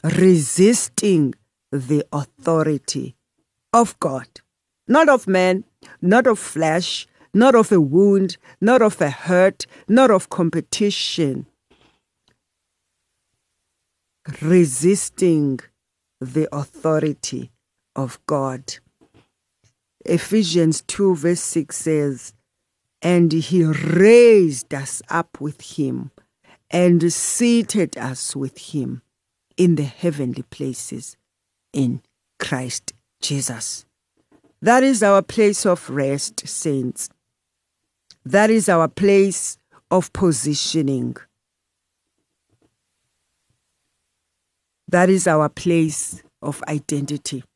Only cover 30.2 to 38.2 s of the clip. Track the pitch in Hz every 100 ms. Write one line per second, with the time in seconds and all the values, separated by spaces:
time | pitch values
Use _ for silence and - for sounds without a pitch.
30.2 | 127 123 - - 135 123 - - - -
31.2 | _ _ _ _ _ - 127 120 _ _
32.2 | _ _ - 135 127 - - _ _ _
33.2 | - 143 127 113 - - _ _ _ _
34.2 | _ _ _ _ - 247 269 247 202 196
35.2 | 190 - 208 202 208 175 - 135 135 143
36.2 | - - - - 160 139 127 - - _
37.2 | _ _ _ _ _ _ _ _ _ _